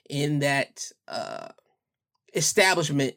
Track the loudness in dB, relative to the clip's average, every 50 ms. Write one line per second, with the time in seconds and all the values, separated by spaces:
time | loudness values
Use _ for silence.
0 | _ -8 -4 -2 0 0 0 2 2 2 2 0 0 -2 -6 -12 -14 -14 -16 _
1 | _ -10 -8 -8 -8 -8 -10 -12 -12 -14 -18 _ _ _ _ _ _ _ _ _
2 | _ _ _ _ _ _ -4 -2 -2 2 4 4 4 4 4 2 0 0 0 0
3 | 0 0 -2